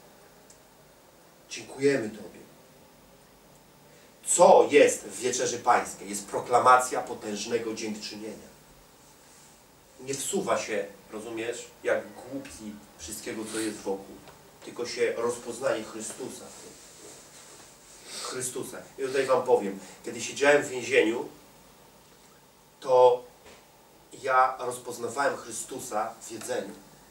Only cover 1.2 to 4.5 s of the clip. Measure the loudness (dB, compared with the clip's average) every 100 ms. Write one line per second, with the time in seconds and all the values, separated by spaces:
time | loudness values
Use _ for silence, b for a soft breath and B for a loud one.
1.2 | -20 _ -16 -14 -14 0 2 2 -2 -10
2.2 | -16 -18 -20 -20 -20 -20 -20 -20 -20 -20
3.2 | -20 -20 -20 -20 _ -20 -20 B B B
4.2 | 0 6 10